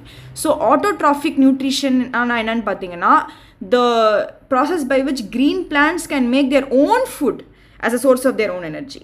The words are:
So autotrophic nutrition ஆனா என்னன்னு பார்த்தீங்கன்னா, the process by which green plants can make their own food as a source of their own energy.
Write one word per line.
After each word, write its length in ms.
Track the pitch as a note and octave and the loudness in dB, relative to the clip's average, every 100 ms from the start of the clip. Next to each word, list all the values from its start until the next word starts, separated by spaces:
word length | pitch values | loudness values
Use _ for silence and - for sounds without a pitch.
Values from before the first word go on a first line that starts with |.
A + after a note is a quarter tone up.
| - - - | -18 -20 -18
So 180 | - D#4 - | -6 -2 0
autotrophic 760 | A3 C#4 G4+ D#4 D#4 C#4+ D#4+ - | 2 2 2 0 0 0 0 2
nutrition 760 | C4+ C4+ C4 B3+ C#4 B3+ A#3+ A3+ | 2 2 -2 -2 0 0 0 -2
ஆனா 220 | A#3+ A#3+ | -2 -2
என்னன்னு 280 | A3 A#3 G#3+ | -2 -4 -4
பார்த்தீங்கன்னா, 480 | F#3+ F#3+ F3 F#3+ D4 C#4+ - - _ F#3+ | -6 -8 -4 2 2 0 -10 -20 _ -2
the 160 | B3 A#3+ A#3 A3 G#3 - - _ | 0 2 2 2 2 -2 -8 _
process 340 | B3+ C#4+ F4 | 0 0 -2
by 160 | B3+ C4+ | 0 0
which 200 | C4+ C4 G3 | 0 -4 -6
green 360 | A3+ C#4+ F#4 E4+ | 0 0 0 -2
plants 380 | D4 D4+ E4+ - | 0 0 0 -4
can 220 | C#4+ A#3+ | -2 0
make 200 | C4 C#4 | 2 2
their 180 | C#4 C4+ B3 | 2 2 2
own 260 | C#4+ A#4 B4+ | 4 2 0
food 280 | - C#4 - - - _ - | -2 -4 -4 -10 -20 _ -6
as 140 | A3 | -4
a 60 | A#3+ | 0
source 260 | C4+ B3+ C4 | 2 2 2
of 100 | G#3 | -2
their 160 | G#3 | -4
own 120 | F3+ | -4
energy. 380 | E3+ D3+ C#3 - | -8 -10 -12 -16